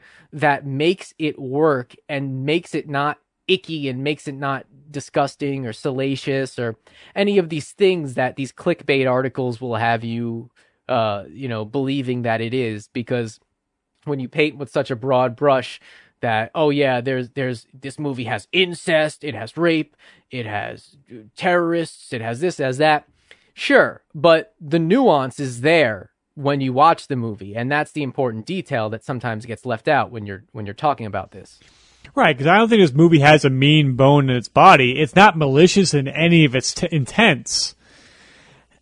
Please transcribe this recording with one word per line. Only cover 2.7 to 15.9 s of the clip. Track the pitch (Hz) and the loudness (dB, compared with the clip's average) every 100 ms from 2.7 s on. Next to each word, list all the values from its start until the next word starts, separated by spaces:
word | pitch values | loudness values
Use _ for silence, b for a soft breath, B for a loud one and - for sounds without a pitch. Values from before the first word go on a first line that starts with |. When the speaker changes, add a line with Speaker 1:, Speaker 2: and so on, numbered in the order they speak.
Speaker 1:
it | 160 143 | -8 -6
not | 139 143 151 _ _ - | -4 -4 -6 _ _ -4
icky | 185 - 160 139 | -4 -4 -8 -6
and | 127 | -4
makes | 139 147 - | -4 -6 -8
it | |
not | 135 143 135 - 135 147 | -8 -6 -6 -10 _ -16
disgusting | 143 - 156 139 - 143 135 123 | -14 -6 -2 -2 -4 -6 -6 -8
or | |
salacious | 107 151 131 135 135 - 135 131 - | -8 -6 -4 -4 -4 -4 -4 -4 -6
or | 120 113 b b b | -8 -8 b b b
any | - 202 202 | -4 0 0
of | 165 | 0
these | 156 - | -6 -10
things | - 196 180 143 | 0 0 2 -4
that | 123 127 127 | -4 -4 -4
these | 135 | -10
clickbait | - 180 170 - 135 131 | -6 -4 -2 -2 0 2
articles | 127 131 131 127 117 | 0 -2 -4 -6 -6
will | 127 110 | -8 -2
have | 117 117 | 0 -2
you, | 117 117 117 113 120 _ _ _ - | -4 -6 -6 -8 -12 _ _ _ -4
uh, | 123 110 101 90 | -2 0 -4 -8
you | 92 135 | -12 -8
know, | 110 | -8
believing | 107 139 135 139 123 123 | -6 -4 -2 -4 -4 -4
that | 117 113 | -2 -4
it | 113 | -4
is, | 131 117 107 - | -4 -4 -6 -10
because | 127 117 123 113 - _ _ _ _ _ _ | -12 -6 -6 -6 -12 _ _ _ _ _ _
when | 151 139 | -8 -8
you | 127 | -4
paint | 165 151 143 | -2 -2 -2
with | 139 | -8
such | 156 135 | -6 -4
a | 127 | -6
broad | 131 127 127 113 | -2 0 0 0
brush | 143 131 117 - b | 0 0 -2 -12 b